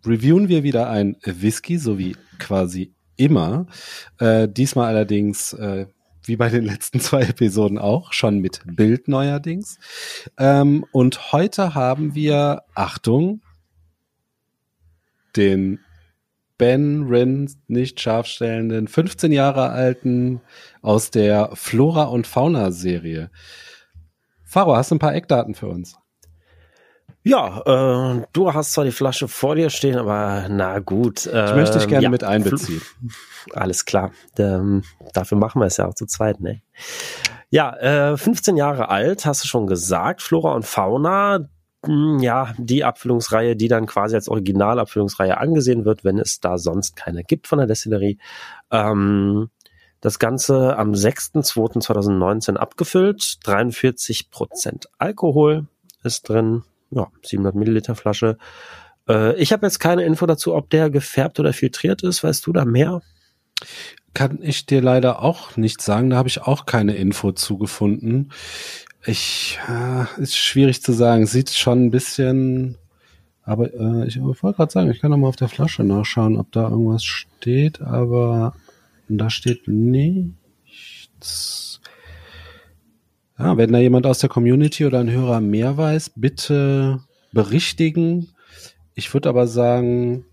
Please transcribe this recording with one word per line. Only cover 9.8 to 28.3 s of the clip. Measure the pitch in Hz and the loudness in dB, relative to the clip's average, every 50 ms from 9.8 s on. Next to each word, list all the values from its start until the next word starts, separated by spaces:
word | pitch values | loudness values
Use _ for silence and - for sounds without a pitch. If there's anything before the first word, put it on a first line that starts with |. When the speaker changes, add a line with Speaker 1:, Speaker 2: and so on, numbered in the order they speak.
| - - - - - - - - - - _ | -20 -20 -18 -16 -14 -14 -14 -14 -16 -18 _
Speaker 1:
Ähm, | - 131 135 139 143 139 143 143 151 - _ - | 2 4 4 6 6 6 4 4 2 -2 _ 2
und | 135 123 127 - - - - - | 4 4 4 2 -2 -6 -2 0
heute | 147 180 208 - - 196 180 151 | 0 0 0 0 -2 -2 -2 0
haben | 147 127 123 131 143 156 151 143 | 0 0 0 0 -2 -4 -4 -2
wir, | 151 151 151 147 143 143 143 147 143 _ _ _ | -2 0 2 2 2 2 2 0 -4 _ _ _
Achtung, | - 98 90 - - - 113 117 139 165 185 214 214 _ _ _ _ _ _ _ _ _ _ _ _ _ _ _ _ _ _ _ _ _ _ _ _ _ _ _ _ _ _ _ _ _ _ _ _ _ _ _ | -4 -4 -4 -6 -4 0 2 2 2 2 0 -2 -6 _ _ _ _ _ _ _ _ _ _ _ _ _ _ _ _ _ _ _ _ _ _ _ _ _ _ _ _ _ _ _ _ _ _ _ _ _ _ _
den | 110 101 98 95 95 95 95 98 - _ _ - _ _ _ _ _ _ _ _ _ _ _ _ | 2 2 4 4 2 0 -2 -4 -8 _ _ -20 _ _ _ _ _ _ _ _ _ _ _ _
Ben | _ 123 123 127 135 147 147 147 151 147 | _ 2 2 4 2 0 0 0 -2 -2
Rin | 127 120 120 123 127 135 139 143 139 - _ _ _ | 2 2 2 2 2 0 -2 -4 -6 -10 _ _ _
nicht | 117 120 127 131 - - | -2 -2 -2 -4 -6 -6
scharf | - 120 110 113 113 | -4 -2 -2 -2 -2
stellenden, | - - - 120 117 113 113 113 113 113 113 107 107 | -6 -8 -6 -4 -4 -2 -4 -4 -2 -2 -2 -4 -2
fünfzehn | - - 165 185 - - - 160 | -2 -2 -2 -2 -4 -2 0 2
Jahre | 151 139 135 139 135 135 127 127 | 2 4 2 2 2 0 0 0
alten | 117 127 127 127 127 - - 127 123 123 123 127 127 120 _ _ - - - - _ _ | 0 0 0 0 0 0 -2 0 0 0 0 -2 -4 -6 _ _ -20 -20 -20 -20 _ _
aus | - 110 107 110 - - | 0 2 2 2 2 0
der | - 117 104 104 104 104 107 - - | 0 2 4 4 4 4 2 0 -4
Flora | - - - - 113 135 156 165 156 151 | -12 -10 -4 2 2 2 4 4 0 0
und | 123 120 120 113 | 0 -2 -4 -4
Fauna | - - 123 131 165 170 131 104 95 | -2 -2 0 0 2 2 0 0 -2
Serie. | 90 87 90 92 87 85 80 82 80 80 80 - _ - - - - - - - - - _ _ _ - - _ _ _ _ _ _ _ _ | -2 -4 -4 -4 -4 -4 -6 -8 -8 -8 -10 -12 _ -20 -20 -20 -20 -20 -20 -20 -20 -20 _ _ _ -20 -20 _ _ _ _ _ _ _ _
Faro, | - - 185 196 170 131 | -2 0 2 4 4 4
hast | 113 135 - | 4 4 2
du | 165 | 0
ein | 147 | 2
paar | 156 151 143 | 2 0 0
Eckdaten | 156 - - 151 120 113 110 104 | -2 0 2 2 2 2 -2 -6
für | - - | -8 -8
uns? | 98 87 87 90 - - _ _ _ _ _ _ - _ _ _ _ _ _ _ _ _ _ _ _ _ _ _ - - _ _ | -8 -8 -8 -10 -12 -18 _ _ _ _ _ _ -20 _ _ _ _ _ _ _ _ _ _ _ _ _ _ _ -20 -20 _ _
Speaker 2:
Ja, | 214 269 254 - 95 92 107 - - 131 127 131 131 123 123 131 127 123 | 2 2 4 2 -2 -6 -4 2 2 4 4 4 2 2 2 0 0 -2
äh, | 120 113 _ | -2 -6 _